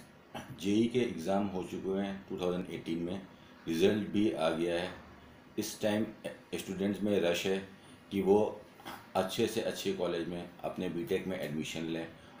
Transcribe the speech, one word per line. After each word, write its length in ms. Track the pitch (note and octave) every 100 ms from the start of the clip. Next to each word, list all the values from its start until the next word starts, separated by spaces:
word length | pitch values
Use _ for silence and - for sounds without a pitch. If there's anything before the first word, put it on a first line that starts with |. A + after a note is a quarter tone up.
| - - - - - -
जेई 240 | F#2+ G#2 A#2
के 60 | B2+
एग्ज़ाम 480 | A#2 E2+ D#2+ G2 G#2
हो 160 | F#2
चुके 360 | F2+ F2+ F#2 F#2+
हैं 280 | G2 G2 -
टू 80 | F#2+
थाउजेंड 300 | F2+ F2+ F2+
एटीन 280 | E2 D#2+ E2
में, 220 | E2+ G2 - - - - -
Result 400 | E2 F#2+ G#2+ F#2
भी 220 | G2+ G#2+
आ 180 | - D#2+
गया 240 | D#2+ E2+
है। 160 | E2+ F2+ - - - - - - -
इस 220 | G2+ -
time 240 | A2 G#2 A2+ - - - -
students 480 | E2+ - F#2 G2 F#2+
में 180 | G2+ G2+
rush 260 | E2+ E2+ G2
है 100 | F#2+ F#2+ - - - -
कि 100 | G2
वो 380 | F#2 G2+ G#2+ - - - - - - F#2
अच्छे 300 | F#3+ - A2+
से 140 | A2+
अच्छे 320 | - - G2
college 360 | F#2 F2 E2+ E2
में 200 | F2 F2 -
अपने 240 | - - F2+
बीटेक 380 | D#2+ E2+ F#2 F#2
में 120 | D#2
admission 440 | D2 D2+ D#2 D#2+
लें 220 | D#2+ E2 E2 - - -